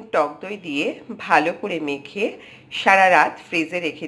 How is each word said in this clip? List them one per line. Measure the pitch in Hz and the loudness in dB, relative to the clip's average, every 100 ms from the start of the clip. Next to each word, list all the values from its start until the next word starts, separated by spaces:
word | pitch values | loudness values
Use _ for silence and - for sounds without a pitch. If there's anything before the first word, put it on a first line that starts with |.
| 214 | -4
টক | 156 147 147 | -2 -2 -4
দই | 190 208 170 | -14 -12 -8
দিয়ে | 143 208 - - 214 196 | -4 -4 -6 -14 -14 0
ভালো | 160 160 180 | 2 2 -4
করে | 202 170 147 | -8 -6 -6
মেখে | 139 - 202 240 - - - _ - | -8 -10 -6 -6 -8 -20 -20 _ -2
সারা | 214 190 185 165 | 4 6 6 6
রাত | 170 - - | 4 -2 -6
ফ্রিজে | 170 156 180 165 | -4 -2 -4 -6
রেখে | - | -6